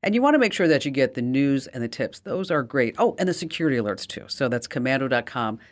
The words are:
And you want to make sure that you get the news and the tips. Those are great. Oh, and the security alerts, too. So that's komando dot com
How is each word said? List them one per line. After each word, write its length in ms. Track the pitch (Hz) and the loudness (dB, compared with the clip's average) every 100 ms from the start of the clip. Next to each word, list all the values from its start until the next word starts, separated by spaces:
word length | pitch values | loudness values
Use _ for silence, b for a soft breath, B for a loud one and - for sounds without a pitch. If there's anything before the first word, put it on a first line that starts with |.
And 140 | - 214 | 2 2
you 60 | |
want 140 | 269 294 | 4 4
to 40 | |
make 140 | 233 | 4
sure 160 | - 175 | 2 4
that 160 | 147 147 | 4 2
you 60 | |
get 240 | 135 127 131 | 0 0 0
the 60 | |
news 460 | 120 131 139 139 - | -2 2 2 2 -2
and 160 | 127 | -8
the 60 | 120 | -8
tips. 320 | - 117 - | -4 -6 -6
Those 300 | - 180 190 | -8 -6 -2
are 120 | 156 | -2
great. 320 | 123 139 117 - | 0 0 0 2
Oh, 180 | 233 - | 0 2
and 80 | 185 | -2
the 60 | |
security 420 | 170 165 - 160 127 | -2 -6 -2 0 2
alerts, 320 | 104 98 - | 0 -4 -6
too. 160 | - 98 | -12 -12
So 200 | - 131 | -4 -2
that's 180 | 120 - | -2 -4
komando 440 | - 127 135 131 | -4 0 0 2
dot 160 | 123 120 | 0 -2
com 340 | - 113 110 b | -4 -4 -4 b